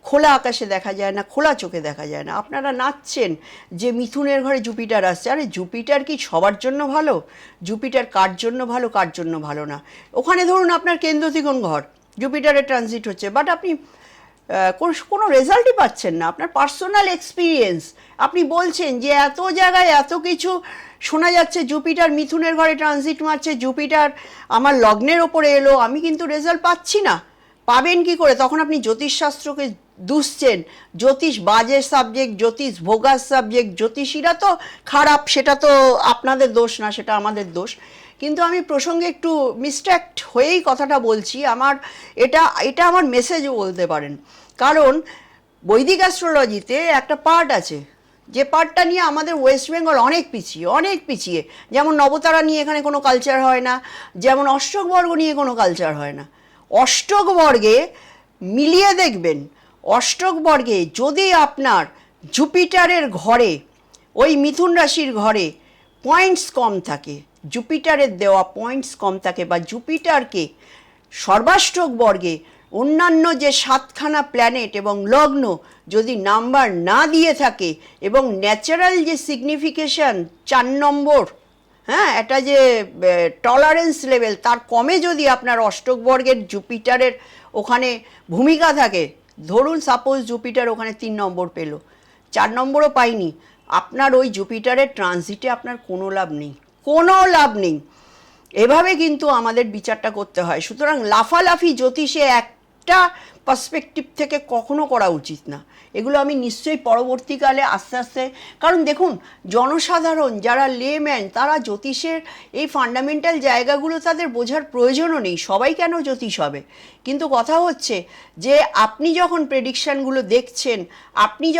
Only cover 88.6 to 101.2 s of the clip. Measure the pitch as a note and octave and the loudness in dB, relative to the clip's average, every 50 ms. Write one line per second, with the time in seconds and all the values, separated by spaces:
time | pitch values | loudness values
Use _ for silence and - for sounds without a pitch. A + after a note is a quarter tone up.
88.6 | E4 D#4+ C#4+ D4 C4 A3 G3 F3 D#3 C3+ - _ _ _ _ - D3+ D#3+ F#3+ A#3 | 4 2 4 4 2 2 2 -2 -4 -4 -8 _ _ _ _ -18 -8 -2 0 2
89.6 | C#4 D4+ E4 D#4 - C#4+ A#3+ A#3+ - C4+ C4+ C4+ A#3 G#3+ A#3+ A3+ A#3 B3 A3 B3+ | 2 2 0 -2 -2 -2 -2 0 0 -2 -2 -2 -4 -6 -8 -8 -8 -6 -4 -2
90.6 | A#3+ A#3 A3 A3+ A3+ A3 G#3+ A3 A#3 A3 G#3+ G#3 G3+ F#3+ F3+ F3 F3+ E3+ - F3 | -2 -2 -2 -4 -6 -8 -10 -10 -10 -8 -6 -4 -4 -4 -4 -6 -8 -8 -8 -10
91.6 | D#3+ D3+ D3 D3+ - _ _ _ _ _ _ _ _ _ - - G3+ G#3+ A3+ B3 | -10 -10 -12 -14 -16 _ _ _ _ _ _ _ _ _ -4 -2 -2 -2 -2 -2
92.6 | C4 C4+ C#4 D4 D4+ C#4+ C#4+ C4 A#3+ A#3 A3+ G#3+ F3+ D#3+ D#3 _ _ _ _ _ | -2 0 2 2 2 2 4 2 2 2 0 -2 -4 -6 -6 _ _ _ _ _
93.6 | _ - - F3+ - - - B3+ C#4 C4+ B3+ B3+ C4 B3 G3+ F#3+ G3 - A#3 A3+ | _ -4 -2 -2 -2 -4 -2 0 0 2 4 2 2 0 -2 -8 -8 -8 -8 -6
94.6 | G#3+ B3+ B3 C4 C#4 C4+ C#4 - G3 F3+ F3+ F3 E3 - G3+ - - B3+ A#3+ A#3 | -2 0 2 2 0 0 -2 -4 -4 -2 -2 -4 -6 -8 -10 -8 -6 -6 -6 -6
95.6 | - B3 A#3+ A#3+ _ - F#3 F#3 F#3+ G3 F#3+ G3 F#3 E3 D3+ D3 D3 C#3+ C3+ - | -8 -12 -14 -14 _ -10 -10 -8 -6 -4 -4 -4 -4 -4 -6 -10 -12 -14 -16 -20
96.6 | _ _ _ _ - C#4 D4+ D#4+ E4+ F#4 F#4+ F#4+ F#4 F#4 F4 D#4+ C#4+ B3+ G#3+ G#3 | _ _ _ _ -2 0 2 4 4 6 6 6 6 6 6 4 4 4 2 -2
97.6 | F#3+ E3+ D#3 C#3+ - _ _ _ _ _ _ _ _ _ _ _ _ _ - G3 | -2 -2 -4 -4 -8 _ _ _ _ _ _ _ _ _ _ _ _ _ 0 2
98.6 | A3 A#3+ D4 E4 F4+ F#4 F#4 C#4+ E4 D#4+ D4 C#4 D4+ D4 C4+ A#3 A3+ A#3 A3+ A#3+ | 4 4 6 4 4 2 2 0 0 0 -2 0 0 0 2 2 0 0 0 -2
99.6 | A#3+ G#3+ G3+ G#3+ - A#3 A3 G#3+ - A3 G#3 G3+ G3+ - - F3+ F3 E3+ D3+ D#3 | -2 -2 -6 -8 -6 -6 -6 -4 -6 -6 -6 -8 -10 -6 -4 -4 -2 -2 -2 -4
100.6 | - - A3 B3 D4 D4 D#4 C4+ A3 G#3 G#3 G#3+ | -6 -8 -6 -2 -2 0 0 0 0 2 2 2